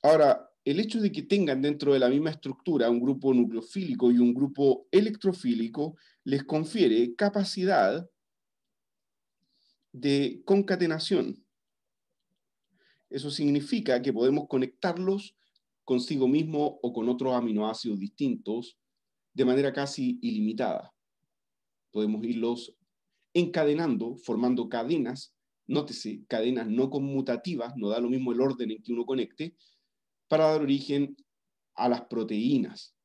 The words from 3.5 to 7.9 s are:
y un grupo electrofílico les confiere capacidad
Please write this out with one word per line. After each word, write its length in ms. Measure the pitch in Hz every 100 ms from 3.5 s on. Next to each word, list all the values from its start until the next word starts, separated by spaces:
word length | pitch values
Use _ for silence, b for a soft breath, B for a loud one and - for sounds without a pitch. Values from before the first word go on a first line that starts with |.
| 113 - 202 175 113 123
y 60 | 120
un 160 | 120
grupo 540 | 123 139 139 139 127 -
electrofílico 1040 | 185 214 214 196 180 127 113 113 131 156 156 b b
les 200 | - 139
confiere 720 | 139 156 156 226 143 110 120 -
capacidad 920 | 202 202 190 - 185 180 98